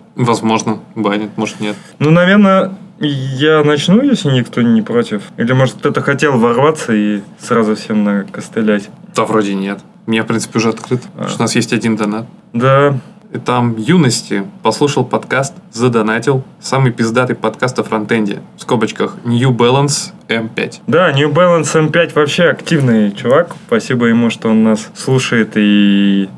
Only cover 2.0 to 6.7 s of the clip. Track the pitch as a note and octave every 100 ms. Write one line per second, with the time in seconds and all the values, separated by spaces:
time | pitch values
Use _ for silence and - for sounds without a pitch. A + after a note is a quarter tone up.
2 | C#3+ E3 F3+ G3+ G3 F#3+ - - - -
3 | D3 C#3 C3 C3 D3+ D#3 D3 D3 D3+ G3+
4 | C#4+ A#3+ D3 C3 A#2 - A#2+ A2+ G2+ A2+
5 | A2+ G#2 - - A#2+ C3 C3 - D3 -
6 | C3 C#3 D3+ C3 A#2 A#2+ D3